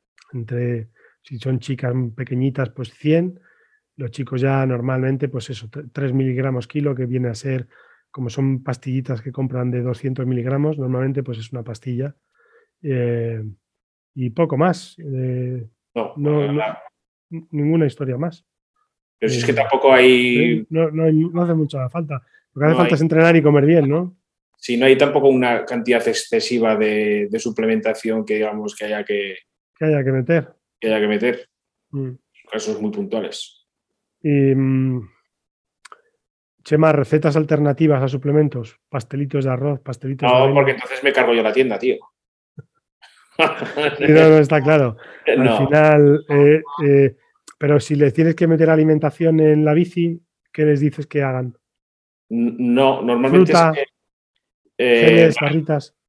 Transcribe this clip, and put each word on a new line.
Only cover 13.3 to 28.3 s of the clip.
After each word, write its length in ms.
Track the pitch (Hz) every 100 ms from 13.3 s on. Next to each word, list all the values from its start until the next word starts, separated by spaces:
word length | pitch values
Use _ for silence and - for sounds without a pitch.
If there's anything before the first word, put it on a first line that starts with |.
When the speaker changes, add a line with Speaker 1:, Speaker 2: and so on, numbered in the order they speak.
| 113 107 98 _ _ _ _ _
Speaker 1:
y 160 | - 123
poco 260 | 113 160 135
más, 400 | 175 175 - -
eh, 680 | 151 131 127 127 127 127 113 _ _ 117
Speaker 2:
No, 180 | 107 -
Speaker 1:
no, 380 | 147 151 143
Speaker 2:
nada. 300 | 147 - - - _ _ _ -
Speaker 1:
no, 80 | 165
n-, 80 | 160
ninguna 340 | 151 147 165 147
historia 300 | - 135 127
más. 280 | 165 165 _ _ _ _ _ _ _ -
Speaker 2:
Pero 120 | 110
si 80 | 123
es 60 | 120
que 60 |
Speaker 1:
Eh, 40 | 139
Speaker 2:
tampoco 360 | 135 131 139
hay 440 | 131 127 127 123 120 120 156
Speaker 1:
eh, 60 | -
no, 220 | 160 165
no 120 | 156 160
hay... 80 |
no 280 | 156 170 170
hace 120 | 175
mucha 360 | 160 151 139 127
falta. 320 | 170 151 139 _ _ _
Lo 60 | 135
que 60 | 151
hace 60 |
Speaker 2:
No 40 | 160
Speaker 1:
falta 160 | 170
Speaker 2:
hay 20 | 147
Speaker 1:
es 60 |
entrenar 340 | 160 160 165 165
y 60 |
comer 240 | 147 147 143
bien, 240 | 170 139
¿no? 260 | 151 180 - _ _ _ _
Speaker 2:
Sí, 200 | - 120
no 80 | 131
hay 100 | 135
tampoco 300 | 143 147 139
una 360 | 131 123 117 -
cantidad 400 | 120 113 117 117
excesiva 680 | 107 - 117 - 120 113 107
de, 520 | 107 107 104 104 104
de 100 | 110
suplementación 840 | 120 107 110 110 110 110 113 110
que 100 | 107